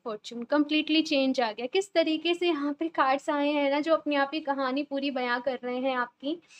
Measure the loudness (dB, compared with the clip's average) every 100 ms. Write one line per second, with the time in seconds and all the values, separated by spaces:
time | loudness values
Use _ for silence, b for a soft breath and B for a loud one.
0 | -10 -10 -10 -10 0 2 4 2 2 2
1 | 2 2 2 2 0 -2 -2 -2 0 0
2 | 2 0 0 0 0 0 -2 -2 -4 0
3 | 2 2 0 0 2 2 2 0 2 0
4 | 2 0 0 -2 -4 -2 -2 -2 -4 -4
5 | -2 -2 -2 -2 -2 -4 -6 -2 -2 -2
6 | -4 _ -8 -8 B